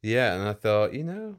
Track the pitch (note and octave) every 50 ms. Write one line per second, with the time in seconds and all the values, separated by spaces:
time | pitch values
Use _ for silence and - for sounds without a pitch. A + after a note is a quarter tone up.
0 | - G#2+ A2+ B2 B2+ A2 F2+ F#2 G2 G#2 G#2 - - A2 G#2 G#2+ G#2+ F#2+ - C3
1 | D#3+ E3+ F3+ G#3 A3 A3 G3+